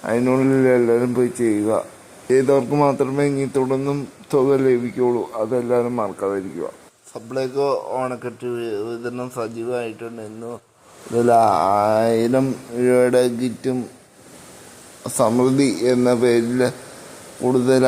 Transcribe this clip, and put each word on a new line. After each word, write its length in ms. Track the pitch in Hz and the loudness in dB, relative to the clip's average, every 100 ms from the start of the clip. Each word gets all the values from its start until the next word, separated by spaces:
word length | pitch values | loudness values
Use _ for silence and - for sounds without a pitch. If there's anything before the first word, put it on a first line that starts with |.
| - | -2
അതിനുള്ളിൽ 580 | 117 127 131 135 135 131 127 | -2 2 2 2 2 4 4
എല്ലാവരും 340 | 120 117 123 120 | 4 2 0 0
പോയി 140 | 123 123 | -2 0
ചെയ്യുക. 320 | 117 104 104 104 - - - - - | -2 0 0 -2 -4 -18 -20 -20 0
ചെയ്തവർക്ക് 480 | 131 135 139 123 147 | 2 4 2 2 2
മാത്രമേ 420 | 143 123 131 139 143 | 2 2 -2 0 -2
ഇനി 160 | 139 135 135 | -2 -2 -2
തുടർന്നും 420 | 131 135 139 143 131 - - | -2 -2 -2 -6 -8 -16 -2
തുക 240 | 143 131 135 131 | 0 2 2 2
ലഭിക്കുകയുള്ളൂ. 560 | 123 120 117 123 120 85 113 | 2 -2 -2 0 0 -4 -6
അതെല്ലാവരും 540 | 107 123 120 123 120 120 | -2 -2 0 0 0 -4
മറക്കാതിരിക്കുക. 680 | 104 90 98 98 95 80 73 - - _ - | -6 -4 -4 -4 -6 -10 -10 -12 -20 _ -18
സപ്ലൈകോ 580 | 123 113 131 131 139 139 127 - 123 | -18 -8 -6 -4 -2 0 -2 -4 -4
ഓണക്കെട്ട് 480 | 127 123 123 113 123 | -4 -6 -10 -10 -8
വി-, 240 | 120 117 104 110 | -6 -6 -6 -6
വിതരണം 400 | 117 120 123 123 123 | -8 -8 -8 -10 -8
സജീവമായിട്ടുണ്ട്. 840 | 113 117 117 123 117 107 117 117 107 | -8 -8 -6 -6 -6 -10 -14 -14 -16
ഇന്ന് 220 | 110 117 120 _ _ _ - | -14 -14 -14 _ _ _ -20
മുതൽ 260 | - 117 120 117 | -4 0 4 6
ആയിരം 1080 | 110 87 92 101 104 110 113 113 117 131 135 123 - 120 | 6 4 2 2 2 2 2 2 2 2 0 -4 -8 0
രൂപയുടെ 380 | 123 127 123 123 127 120 | 2 4 4 4 2 0
കിറ്റും 380 | 127 110 135 127 104 - _ - - - - - - - - - 127 - | -4 -4 -6 -6 -8 -16 _ -20 -20 -20 -20 -20 -20 -20 -20 -14 -8 0
സമൃദ്ധി 520 | 117 120 127 135 139 92 120 | 2 4 2 2 2 0 0
എന്ന 180 | 123 123 120 | 2 2 2
പേരിൽ 400 | 123 117 117 123 127 127 - - - - - - | 4 2 0 0 -2 -2 -18 -20 -20 -20 -20 -4
കൂടുതൽ 440 | 123 127 123 131 | 0 0 2 4